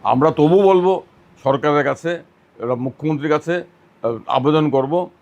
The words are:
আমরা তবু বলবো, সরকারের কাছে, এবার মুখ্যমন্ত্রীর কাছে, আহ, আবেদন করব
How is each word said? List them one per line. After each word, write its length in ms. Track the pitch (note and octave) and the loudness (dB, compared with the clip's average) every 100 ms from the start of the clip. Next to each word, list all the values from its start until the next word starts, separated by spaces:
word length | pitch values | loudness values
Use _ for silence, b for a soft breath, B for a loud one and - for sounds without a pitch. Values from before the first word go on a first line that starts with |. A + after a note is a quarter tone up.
আমরা 260 | G#2+ B2 D#3 | 0 2 2
তবু 320 | D#3 D3+ F#3 | 2 4 4
বলবো, 400 | G3 F#3 F#3 F#3 - _ _ _ | 4 4 2 -2 -6 _ _ _
সরকারের 400 | C3+ C3+ D3 D3 | -2 0 0 0
কাছে, 260 | C#3 C3+ E3 E3+ - _ _ _ | 0 -4 -6 -8 -12 _ _ _
এবার 180 | A#2 B2 | -8 -6
মুখ্যমন্ত্রীর 540 | C3 - D3+ D3+ D3+ | -6 -6 -4 -4 -2
কাছে, 240 | D3+ D#3 F3 E3+ _ _ _ | -2 -2 -6 -6 _ _ _
আহ, 160 | A2+ A2+ - | -6 -6 -2
আবেদন 440 | C3 C3+ D#3 D3+ | 0 2 2 2
করব 380 | C#3 C3+ E3+ F3+ _ | 0 -2 -4 -6 _